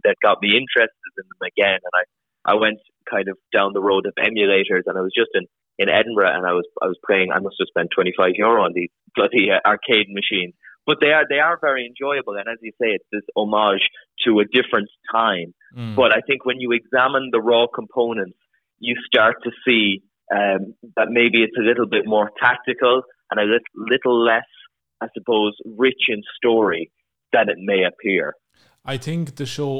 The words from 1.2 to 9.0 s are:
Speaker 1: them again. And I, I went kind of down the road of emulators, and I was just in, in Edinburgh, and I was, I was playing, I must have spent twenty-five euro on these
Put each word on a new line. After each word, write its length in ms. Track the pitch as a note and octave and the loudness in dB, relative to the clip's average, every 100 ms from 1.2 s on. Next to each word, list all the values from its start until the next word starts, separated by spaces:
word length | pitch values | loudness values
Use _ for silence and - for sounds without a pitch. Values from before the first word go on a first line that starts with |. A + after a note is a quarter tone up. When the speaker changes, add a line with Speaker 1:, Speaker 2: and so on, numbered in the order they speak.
| F#2+ | -18
Speaker 1:
them 180 | - F#2 | -12 -8
again. 320 | - G2+ F#2+ | 0 0 0
And 100 | F2+ | -2
I, 580 | F2+ F2+ _ _ _ - | -4 -4 _ _ _ 0
I 20 | |
went 240 | G#2 A2 G#2+ _ _ - | 2 2 -2 _ _ -8
kind 200 | G#2+ G2 | -6 -4
of 80 | F#2+ _ | -8 _
down 200 | G#2+ G2 | 0 0
the 80 | G2+ | 0
road 240 | G2 F#2+ G2 | 0 0 -2
of 80 | - | -2
emulators, 640 | G2+ A2 G2 G2 G2 F#2 F2+ | -2 0 2 2 2 -2 -2
and 120 | F2+ | -4
I 40 | |
was 100 | F#2 | -4
just 160 | A2+ A2+ | -2 -2
in, 120 | G2 F2+ _ _ _ | -2 -6 _ _ _
in 100 | G2 | 0
Edinburgh, 440 | E2+ A2 A2 F#2+ | 2 2 2 2
and 140 | D#2 F2+ | 0 -2
I 80 | |
was, 120 | F2+ F2 - | -2 -4 -6
I 40 | F#2 | -6
was 120 | F2+ - | -6 -2
playing, 240 | G2 F#2 | 0 2
I 80 | F#2 | -2
must 180 | G2 - | -4 -4
have 80 | F#2 | -4
spent 220 | - F2 | -2 -4
twenty-five 380 | - F#2 F2+ F#2 | 0 -2 2 0
euro 300 | F2+ - A#2 | 2 2 2
on 80 | F#2 | 2
these 160 | F2 F2 - | -2 -6 -10